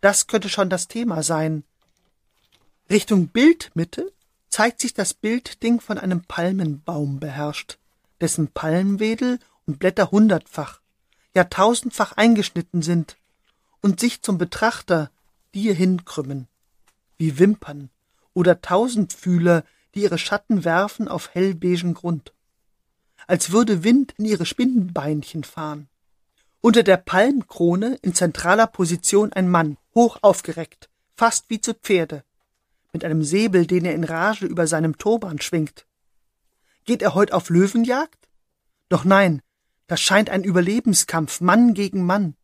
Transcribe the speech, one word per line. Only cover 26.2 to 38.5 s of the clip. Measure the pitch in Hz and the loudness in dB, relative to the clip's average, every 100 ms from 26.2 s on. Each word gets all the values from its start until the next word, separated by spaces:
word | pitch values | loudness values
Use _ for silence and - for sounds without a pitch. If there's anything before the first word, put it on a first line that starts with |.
| _ _ _ _ | _ _ _ _
Unter | 233 233 | 2 4
der | 202 180 | 4 2
Palmkrone | - 185 226 285 - - 170 180 226 269 | 2 0 2 0 -4 -2 0 0 -2 -4
in | 196 | -4
zentraler | - 175 - 170 208 220 | -2 -2 -2 0 2 2
Position | - 175 170 - 196 208 | 0 -2 -2 0 2 2
ein | - 185 | 0 0
Mann, | 180 156 147 _ | 2 0 -4 _
hoch | - 233 - | 2 2 4
aufgereckt, | 208 190 - 165 160 _ - _ _ | 2 2 -4 -10 -12 _ -20 _ _
fast | _ 233 226 _ | _ 0 0 _
wie | 220 | -8
zu | - | -6
Pferde, | 220 - 190 160 147 _ _ _ _ _ _ _ | -8 -2 -2 -2 -8 _ _ _ _ _ _ _
mit | 165 | -8
einem | 175 160 | -4 -2
Säbel, | 151 180 226 185 170 | 0 0 2 2 2
den | 180 | 0
er | 175 | 0
in | 156 | -4
Rage | 160 160 185 214 190 | -4 -2 -2 -2 -6
über | 175 165 | -4 -2
seinem | 160 160 151 | 0 -2 -2
Turban | 208 226 208 147 | -2 -2 -2 -10
schwingt. | - 170 151 - _ _ _ _ _ _ _ _ _ _ - | -4 -4 -4 -8 _ _ _ _ _ _ _ _ _ _ -4
Geht | 240 | 0
er | 202 | 0
heut | 175 208 | 2 2
auf | - 170 | 0 2
Löwenjagd? | 170 196 233 233 254 320 _ _ _ _ | 2 4 2 0 0 -4 _ _ _ _